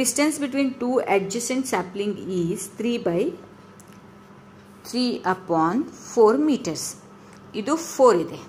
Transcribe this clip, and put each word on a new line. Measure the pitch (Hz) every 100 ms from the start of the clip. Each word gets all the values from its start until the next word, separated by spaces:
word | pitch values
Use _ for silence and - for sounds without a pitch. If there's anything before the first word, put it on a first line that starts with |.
distance | 254 - 302 294
between | 285 269 269 254
two | 247 254 - 196
adjacent | 185 233 233 262 254
sapling | 196 180 202 208 190 - 185
is | 170 202 - -
three | 226 233 196
by | 170 294 - - - - - - - - - - - - - - - -
three | 240 247 - 185
upon | 185 - 165 160 226 330 - -
four | 247 214 262 302
meters. | 247 175 147 - - - - - - - -
ಇದು | 214 320 - -
ಫೋರ್ | 254 180 156
ಇದೆ. | 151